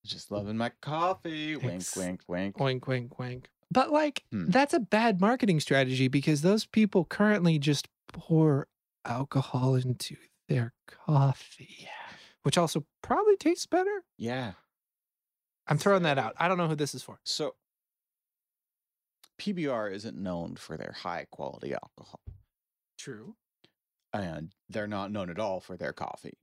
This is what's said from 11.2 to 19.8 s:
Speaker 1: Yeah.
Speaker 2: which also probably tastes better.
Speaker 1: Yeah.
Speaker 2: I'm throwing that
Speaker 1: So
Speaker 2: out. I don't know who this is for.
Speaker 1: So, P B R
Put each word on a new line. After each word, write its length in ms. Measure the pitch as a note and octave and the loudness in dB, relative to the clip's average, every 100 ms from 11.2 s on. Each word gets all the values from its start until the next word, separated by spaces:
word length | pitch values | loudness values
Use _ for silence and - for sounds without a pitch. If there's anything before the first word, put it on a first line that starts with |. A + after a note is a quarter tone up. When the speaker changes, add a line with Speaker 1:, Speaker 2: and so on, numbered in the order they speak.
| C#3 - - - - - | 4 0 -10 -20 -20 -20
Speaker 1:
Yeah. 120 | - - - - - _ | -18 -16 -16 -20 -20 _
Speaker 2:
which 160 | D3 F3 | 0 2
also 260 | E3 E3 - _ | 2 -2 -6 _
probably 340 | - D#4 G#4+ G4 | -2 2 4 4
tastes 300 | D#4 F4+ - | 2 0 0
better. 380 | E4+ F#4+ G4+ _ _ | 0 0 -4 _ _
Speaker 1:
Yeah. 360 | A2+ B2+ A#2 - _ _ _ _ _ _ _ _ _ _ - | -6 -4 -6 -10 _ _ _ _ _ _ _ _ _ _ 0
Speaker 2:
I'm 120 | D3+ | 2
throwing 240 | G3+ F#3+ | 6 4
that 160 | E3 C3+ | 4 2
Speaker 1:
So 60 | |
Speaker 2:
out. 100 | A2+ - | 0 -2
I 100 | E3+ | 0
don't 100 | F3+ | 2
know 100 | E3 | 0
who 60 | D3+ | 0
this 180 | C#3+ | -2
is 80 | B2+ | -6
for. 180 | - - | -14 -14
Speaker 1:
So, 320 | - - D3 - _ _ _ _ _ _ _ _ _ _ _ _ _ _ _ _ _ - | -8 -4 -4 -6 _ _ _ _ _ _ _ _ _ _ _ _ _ _ _ _ _ -10
P 140 | G3+ | -6
B 140 | F3 D3 | -4 -2
R 220 | A#2+ | -2